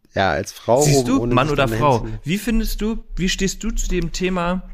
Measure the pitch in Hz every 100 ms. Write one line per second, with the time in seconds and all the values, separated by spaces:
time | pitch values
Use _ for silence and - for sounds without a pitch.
0 | _ 101 95 73 98 - - 123 151 139
1 | 123 269 120 123 147 143 131 110 147 120
2 | 113 110 139 196 - 220 214 - 214 220
3 | - - 185 - 190 - 208 - - 180
4 | 170 - 185 185 175 185 -